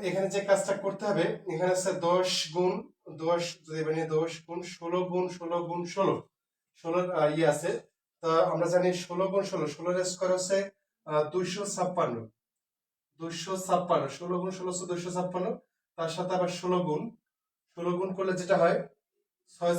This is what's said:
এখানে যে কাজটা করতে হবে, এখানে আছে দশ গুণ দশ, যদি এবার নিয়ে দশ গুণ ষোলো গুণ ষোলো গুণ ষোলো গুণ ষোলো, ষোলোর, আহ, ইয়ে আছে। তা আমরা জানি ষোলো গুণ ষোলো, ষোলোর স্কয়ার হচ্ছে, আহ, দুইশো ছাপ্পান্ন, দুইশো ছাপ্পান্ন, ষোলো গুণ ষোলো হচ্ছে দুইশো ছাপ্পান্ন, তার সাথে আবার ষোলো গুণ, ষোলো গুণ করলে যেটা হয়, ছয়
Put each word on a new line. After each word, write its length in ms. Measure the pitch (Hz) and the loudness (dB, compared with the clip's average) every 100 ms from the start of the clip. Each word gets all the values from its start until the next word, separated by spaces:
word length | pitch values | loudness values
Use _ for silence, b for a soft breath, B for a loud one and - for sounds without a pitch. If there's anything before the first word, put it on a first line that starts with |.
| 190 | -2
এখানে 200 | 180 190 196 | 0 0 0
যে 60 | 190 | 4
কাজটা 240 | 185 - 196 | 4 2 -2
করতে 200 | 196 - 208 | -2 -2 0
হবে, 160 | 156 175 - 185 | 2 2 -2 -6
এখানে 200 | 160 180 180 | 0 2 2
আছে 140 | 190 180 170 | 0 0 2
দশ 200 | 180 185 - 160 165 | 2 2 -2 -2 0
গুণ 180 | 180 202 - _ - 156 160 | 2 0 -6 _ -18 -4 0
দশ, 180 | 170 170 - 156 | 0 -2 -8 -8
যদি 120 | 156 | -4
এবার 120 | 156 156 | -2 -2
নিয়ে 120 | 160 156 | 0 0
দশ 140 | 165 - - | -2 -6 -10
গুণ 140 | 175 180 - | -10 -10 -10
ষোলো 240 | 170 180 175 | -4 -2 0
গুণ 140 | 180 175 - | -2 -2 -4
ষোলো 200 | 165 175 170 | -4 -2 -2
গুণ 120 | 180 175 | -6 -4
ষোলো 180 | - 156 | 0 0
গুণ 20 | 127 | 0
ষোলো, 0 | - _ _ _ _ _ | -6 _ _ _ _ _
ষোলোর, 260 | 165 175 180 170 | -2 0 0 2
আহ, 100 | 151 156 | 2 4
ইয়ে 120 | 160 | 2
আছে। 180 | - - - - _ _ _ | 2 0 -4 -6 _ _ _
তা 80 | 165 160 - | 2 4 4
আমরা 140 | 160 170 | 4 4
জানি 160 | 175 180 175 - | 4 4 2 -2
ষোলো 200 | 180 185 | -2 0
গুণ 120 | 196 190 | 0 0
ষোলো, 140 | 185 147 - | -2 -4 -4
ষোলোর 200 | 170 180 185 | -2 0 -2
স্কয়ার 200 | - 185 185 | -2 0 0
হচ্ছে, 220 | 185 196 196 - _ _ - | 2 0 0 -8 _ _ -2
আহ, 140 | 151 151 | 0 0
দুইশো 300 | 180 180 208 202 - | 0 -2 -4 -4 -2
ছাপ্পান্ন, 400 | 185 180 143 113 113 _ _ _ _ _ _ _ _ - | -2 0 0 -2 -10 _ _ _ _ _ _ _ _ -12
দুইশো 340 | 165 170 180 190 190 | -10 -8 -6 -4 0
ছাপ্পান্ন, 380 | 180 180 156 135 - | 2 4 2 0 -6
ষোলো 180 | 175 180 | -4 -2
গুণ 100 | 185 - | -4 -6
ষোলো 120 | 180 | -6
হচ্ছে 140 | 180 175 | -6 -4
দুইশো 180 | 175 180 180 | -4 -4 -4
ছাপ্পান্ন, 300 | 180 180 185 - _ _ _ - | -2 -2 -2 -4 _ _ _ -6
তার 140 | 165 - | -4 -2
সাথে 160 | 180 180 | 0 2
আবার 140 | 175 - | 0 0
ষোলো 200 | 180 180 147 | 0 2 2
গুণ, 140 | 151 233 - _ _ _ _ _ | -2 -4 -12 _ _ _ _ _
ষোলো 180 | - 180 175 | -6 -2 0
গুণ 100 | 190 185 | -2 -2
করলে 160 | 190 180 | -2 0
যেটা 140 | - 180 | 2 4
হয়, 160 | 165 147 - _ _ _ _ _ _ | 6 4 -2 _ _ _ _ _ _
ছয় 220 | - 175 | -2 0